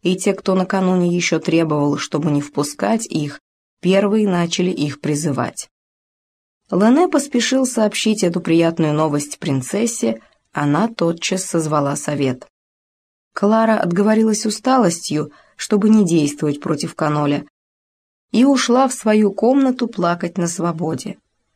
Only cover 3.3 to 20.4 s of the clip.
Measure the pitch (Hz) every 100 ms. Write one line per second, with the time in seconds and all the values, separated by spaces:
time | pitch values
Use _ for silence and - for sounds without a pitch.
3.3 | - _ _ _ _ 180 190 202 220 208
4.3 | 175 170 175 180 180 147 - 147 147 160
5.3 | 131 - - - _ _ _ _ _ _
6.3 | _ _ _ - 180 214 277 359 311 -
7.3 | 247 226 262 254 - 208 - 220 214 175
8.3 | 175 170 165 165 165 156 151 160 147 143
9.3 | - 160 135 127 202 226 - 226 220 _
10.3 | _ _ - 147 147 226 - 170 170 -
11.3 | 185 - 170 156 151 143 147 - 147 135
12.3 | 127 - _ _ _ _ _ _ _ _
13.3 | - 202 220 226 220 175 175 208 220 220
14.3 | 214 220 208 254 262 190 170 - 151 151
15.3 | - _ - - 208 214 220 180 165 147
16.3 | - 151 147 - 147 160 - 156 151 147
17.3 | 143 143 _ _ _ _ _ _ _ _
18.3 | 220 269 262 - 247 262 - 214 214 208
19.3 | 202 226 277 262 254 226 214 175 175 180
20.3 | 185